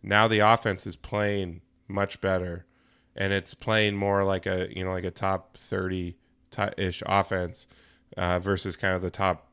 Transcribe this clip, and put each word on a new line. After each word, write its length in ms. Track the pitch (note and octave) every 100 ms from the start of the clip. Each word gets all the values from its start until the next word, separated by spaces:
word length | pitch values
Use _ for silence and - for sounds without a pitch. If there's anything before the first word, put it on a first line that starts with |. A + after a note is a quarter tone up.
Now 240 | G2 G#2 A2+
the 140 | A2
offense 440 | G#2 A#2 A2 F#2
is 120 | G2+ -
playing 640 | - G#2 G#2 G2+ F#2 E2+ _ _ -
much 340 | G2 G2 -
better, 460 | F#2+ F#2 F2+ E2+ - _ _ _ _
and 180 | - G2
it's 220 | G2 F#2
playing 400 | - - A2 G#2+ G2+
more 280 | G2+ G2
like 220 | G2 F#2+ F#2+
a, 220 | F#2 F#2
you 80 | -
know, 60 | F#2
like 120 | F#2
a 60 | F#2
top 460 | - G2 F#2+ - -
thirty 580 | - G2 F#2 F#2 F2 - _ _ _
ti-, 240 | - G2+ -
ish 260 | G2 F2 -
offense, 600 | G2 F#2+ F#2+ F2+ - - - - _ _ -
uh, 220 | F2+ F2+
versus 360 | F#2+ F#2+ G2 E2+
kind 200 | G2 F#2
of 60 |
the 80 | F2+
top 380 | - F#2+ F2+ _